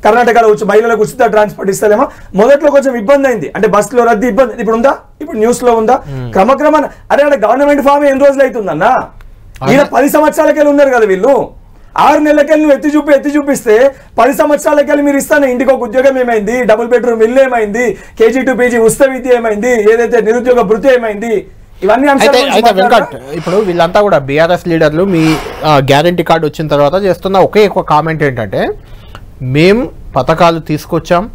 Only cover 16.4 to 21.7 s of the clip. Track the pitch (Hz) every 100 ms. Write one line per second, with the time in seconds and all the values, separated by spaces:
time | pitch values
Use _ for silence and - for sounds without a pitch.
16.4 | 202 247 233 220 240 240 240 226 220 254
17.4 | 269 247 208 208 240 190 - - 226 247
18.4 | 254 240 247 240 226 - 277 262 254 240
19.4 | 226 208 240 247 208 226 233 233 208 240
20.4 | 240 247 196 220 269 254 226 208 233 208
21.4 | - - -